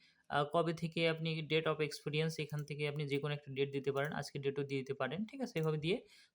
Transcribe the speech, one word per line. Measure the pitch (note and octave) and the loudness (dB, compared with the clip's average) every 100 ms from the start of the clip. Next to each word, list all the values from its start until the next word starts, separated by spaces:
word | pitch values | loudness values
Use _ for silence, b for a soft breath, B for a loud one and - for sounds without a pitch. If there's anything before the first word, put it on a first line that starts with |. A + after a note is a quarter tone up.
| b b - | b b -2
আহ, | C#3+ | 0
কবে | D3 E3+ E3 | 4 4 4
থেকে | E3 E3 E3 E3 | 0 -2 2 2
আপনি | D#3+ D#3+ D#3+ D3 | 2 0 -2 2
date | D#3 D#3 | 2 2
of | D3+ | 2
experience | D3 - D3+ D3+ D#3+ D#3+ | 0 -2 -2 2 2 0
এখান | D3 D3 | -2 -4
থেকে | C#3+ D3 D3 | -4 -2 -2
আপনি | C#3+ C#3+ | -2 0
যে | C#3 | 0
কোনো | D3 | 0
একটা | C#3+ - | -4 -4
ডেট | C3 C#3 | -2 0
দিতে | C#3 C3+ | 0 0
পারেন, | C3+ D3 | 2 0
আজকে | D3 - C#3+ | -2 -4 -4
ডেটও | C#3 C3+ | -2 -2
দিয়ে | C3+ C3+ | -2 -2
দিতে | C3 | -2
পারেন, | C3+ C3 E3 | -2 0 0
ঠিক | A3 C#4 | -4 -4
আছে? | B3 D#3+ | -4 0
এভাবে | D#3+ D#3 | 0 2
দিয়ে | D#3 B3 B B B | 0 0 B B B